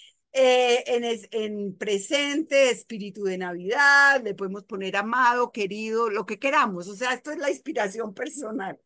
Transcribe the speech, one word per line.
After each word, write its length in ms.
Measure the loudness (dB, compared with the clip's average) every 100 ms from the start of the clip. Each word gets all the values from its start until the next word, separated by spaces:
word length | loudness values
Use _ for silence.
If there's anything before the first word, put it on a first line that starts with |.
| -20 _ _
Eh, 520 | 2 6 6 4 2 2
en 180 | -2 0
es-, 220 | -4 -6
en 440 | -4 -4 -4 -6 -6
presente, 920 | -2 -2 0 0 0 -2 2 4 4
espíritu 540 | 2 -6 -10 -10 -6
de 160 | -4 -4
Navidad, 800 | -6 -6 -2 2 6 8 6 4
le 120 | 0 -6
podemos 280 | -6 -8
poner 320 | -10 -8 -4 -2
amado, 560 | -2 2 2 2 0
querido, 580 | -2 -6 -4 -4 -2 -2
lo 140 | -2 -6
que 100 | -4
queramos. 500 | 0 2 2 -2 -10
O 80 | -8
sea, 180 | -6 -6
esto 160 | -8
es 80 | -6
la 100 | -4
inspiración 640 | -4 -6 -4 -4 -4 -10
personal. 680 | -8 -8 -6 -6 -6 -8 -10